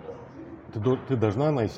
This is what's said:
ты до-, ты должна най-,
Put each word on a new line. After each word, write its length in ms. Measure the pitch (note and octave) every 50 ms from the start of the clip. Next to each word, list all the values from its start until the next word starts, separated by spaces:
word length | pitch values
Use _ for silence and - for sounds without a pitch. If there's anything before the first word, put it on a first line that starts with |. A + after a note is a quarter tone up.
| - - - - - - - - - - - - - - -
ты 80 | A2+
до-, 160 | G#2 B2+ C3 B2+
ты 180 | - - C3
должна 360 | A#2 G#2+ G#2+ G2 A2+ C#3+ D#3 D3+
най-, 180 | C3 A2 F#2+ -